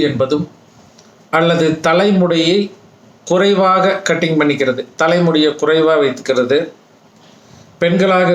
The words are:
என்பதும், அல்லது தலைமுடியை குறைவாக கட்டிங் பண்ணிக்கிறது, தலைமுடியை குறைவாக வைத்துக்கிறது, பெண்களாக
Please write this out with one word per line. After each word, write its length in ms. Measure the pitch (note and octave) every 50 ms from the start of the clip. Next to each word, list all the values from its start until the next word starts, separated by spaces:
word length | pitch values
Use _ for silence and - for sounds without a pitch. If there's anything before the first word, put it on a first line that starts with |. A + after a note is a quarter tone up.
| D#3 C#3
என்பதும், 380 | C3 A#2+ C3+ B2+ D3+ D3+ - - - - - - _ - - - _ - - - - _ _ _ - D#3+
அல்லது 280 | E3 E3+ E3+ E3 D#3+ D#3 D#3 D#3 - E3
தலைமுடியை 680 | E3 F3+ G3 G#3 G3 F#3 F3+ E3+ E3+ E3 D#3+ E3 F3+ G#3 G3+ G3+ - - - - - _ - - - _ _ -
குறைவாக 640 | E3+ F3+ F#3+ G3+ G3+ F#3 F#3+ F#3+ F#3 F#3 F#3 G3 F#3+ - - -
கட்டிங் 280 | E3 E3 E3 D#3+ D#3+ D3+
பண்ணிக்கிறது, 420 | D3+ D3 C#3+ C3+ C#3 B2+ B2 B2+ B2+ - - -
தலைமுடியை 480 | D#3+ D#3+ F3 F3+ F3 E3+ D#3+ D#3 D3+ D3+ - -
குறைவாக 400 | D3+ D3 D#3+ D#3+ D#3 D#3+ D#3+ D3+ C#3+
வைத்துக்கிறது, 560 | C3+ B2+ - - - C3 B2 B2 B2 C#3 D3+ E3+ D#3+ - - _ _ _ _ _ _ _ _ - - - - - - - - - - - -
பெண்களாக 480 | E3+ E3+ F3 F3 F#3+ G3 F#3 F3+ F3 E3+ F3